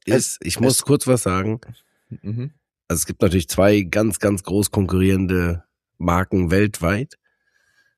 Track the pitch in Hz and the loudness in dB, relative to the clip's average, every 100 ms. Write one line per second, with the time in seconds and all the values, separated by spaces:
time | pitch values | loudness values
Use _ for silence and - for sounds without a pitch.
0 | - 123 - - - 90 120 127 - 143 | 0 0 0 -6 -6 0 0 0 0 0
1 | - 127 - 92 98 113 - 117 _ _ | 2 0 0 -2 -2 -6 -10 -20 _ _
2 | _ 123 - 113 135 - _ _ - 85 | _ -14 -10 -8 -8 -12 _ _ -6 -4
3 | - - 98 92 82 - 101 104 90 101 | -4 -2 2 2 0 2 4 4 2 -2
4 | 110 92 104 101 - 98 98 - 92 92 | -2 0 -2 -2 -2 -2 0 -2 0 2
5 | 95 95 92 92 87 85 - _ _ _ | 2 2 0 0 0 -2 -8 _ _ _
6 | 87 87 95 101 85 95 104 - 85 101 | -2 0 0 0 2 2 0 0 -2 -2
7 | 147 - _ _ _ _ _ _ _ | -6 -12 _ _ _ _ _ _ _